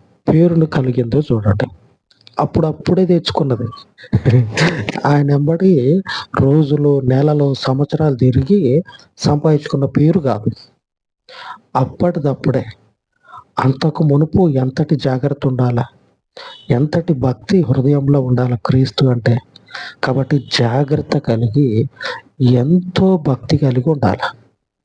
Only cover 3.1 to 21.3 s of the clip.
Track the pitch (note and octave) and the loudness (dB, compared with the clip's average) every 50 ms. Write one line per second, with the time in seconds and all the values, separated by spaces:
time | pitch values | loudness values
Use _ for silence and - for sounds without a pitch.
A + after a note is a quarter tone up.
3.1 | F3+ E3+ E3+ - - - D#3+ C3+ B2+ G#2+ - - - - - _ _ - - - | 2 0 0 -2 -2 -2 0 -2 -2 -2 -4 -8 -10 -14 -20 _ _ -20 -10 -2
4.1 | - G2+ - - G#2+ B2+ A#2 G#2+ - - D#3 F3+ E3+ D3 G#2+ - - - - C#3 | -2 0 2 4 4 4 2 2 -2 -2 -2 0 -2 -2 -6 -6 -8 -4 0 2
5.1 | D3 C#3+ C#3+ C#3+ C#3+ C#3+ D3 D#3 E3 E3+ F#3+ F#3+ F3+ C#3 A#2+ C3 E3 F#3+ F#3+ - | 2 2 2 2 2 0 2 0 0 2 4 4 4 4 4 2 2 0 0 -4
6.1 | - - - - - - C#3 C3+ C#3+ D#3 D#3 C3+ D3 D3 D3 D3 C#3+ C#3 B2+ B2+ | -10 -12 -12 -6 -2 0 2 4 4 4 2 2 0 0 2 2 2 2 2 2
7.1 | C3 C3+ C#3+ D3+ D3+ D3 C#3+ C#3 C3+ - - - C3 C#3 D3 - - D3+ D#3 D3+ | 2 2 2 2 2 2 0 0 -2 -2 -2 -4 -2 -2 -2 -2 -2 0 0 0
8.1 | C3+ A#2 C3 C3 B2+ C3+ C3+ C#3 G3 G3+ D#3+ A#2+ B2+ D#3+ F#3 - - - - _ | 0 2 2 2 2 2 2 2 2 2 2 2 0 0 -2 -4 -14 -20 -20 _
9.1 | _ - - - D3 D3 D3 D#3+ D3+ D3 D3+ - - C#3+ C#3 C3+ - - D3 D#3 | _ -4 -2 0 0 2 2 2 0 0 -2 -2 -4 -2 -2 0 0 2 2 4
10.1 | E3+ - D3 C3 G#2+ G#2 G#2+ A2+ - - - _ _ _ _ _ _ _ _ _ | 2 2 0 -2 -4 -2 -4 -6 -8 -8 -16 _ _ _ _ _ _ _ _ _
11.1 | _ _ _ _ - - - - - - _ _ - C3 C3 - - - - F3 | _ _ _ _ -20 -20 -18 -18 -18 -20 _ _ -4 -4 -4 -4 -4 -2 -2 -2
12.1 | F3 E3+ C#3 C#3+ B2+ - - C#3 B2+ C3 - - - _ _ _ _ _ _ _ | -2 -2 -2 -4 -4 -2 -4 -2 -2 -2 -4 -6 -14 _ _ _ _ _ _ _
13.1 | _ _ _ _ - - - _ - - - C3 C3 - - D#3 D3 - D#3+ D3+ | _ _ _ _ -20 -20 -20 _ -6 -2 0 0 0 0 -2 -4 -2 0 0 2
14.1 | C#3 C#3 D#3+ D#3 - G3 F#3 E3 C3+ C3 C3 B2+ C3 - D#3 - D#3 B2+ - C#3 | 2 2 0 0 2 2 2 2 2 0 -2 -2 -2 -4 -2 -2 -2 -2 -2 -4
15.1 | B2+ B2+ C3 C#3+ C#3 - - C3+ B2+ B2 B2+ B2 A#2+ A#2 B2 - _ _ _ _ | -4 -2 -4 -4 -6 -2 -4 -4 -2 0 -2 -2 0 -2 -4 -6 _ _ _ _
16.1 | _ _ _ _ _ - - - - - - - B2 A#2+ D3 D3+ - E3+ E3 - | _ _ _ _ _ -20 -20 -20 -20 -14 -4 -2 0 0 0 0 -2 -4 -2 -2
17.1 | D#3+ B2+ B2+ C3 B2 - - - G3 F#3 D3+ G#2+ C3 C#3 B2 C#3 D3 C#3+ C3+ C#3 | -2 0 0 -2 -2 -4 -4 0 0 2 2 2 0 0 2 2 0 0 2 2
18.1 | C#3+ C#3+ B2+ B2+ B2 B2 B2+ B2 B2+ A#2+ - - B2+ C3 C3 - - - C3+ C3 | 2 2 2 0 0 0 0 -2 -2 -4 -2 0 0 0 0 0 -2 0 0 0
19.1 | B2 A#2+ A2 A#2+ A#2 B2+ - _ _ - _ _ - - - - - - - - | 0 0 0 0 0 0 -2 _ _ -20 _ _ -18 -18 -16 -16 -14 -8 -6 -4
20.1 | B2+ C3+ C3 - D3+ C#3 - - - - A#2+ A2+ A#2+ C3+ D3 C3 D3+ C#3+ D3 - | -2 -2 -2 0 -2 -2 -2 -2 -2 0 0 0 2 0 0 0 -2 -4 -2 -2
21.1 | - D3 - - | -4 -4 -2 -2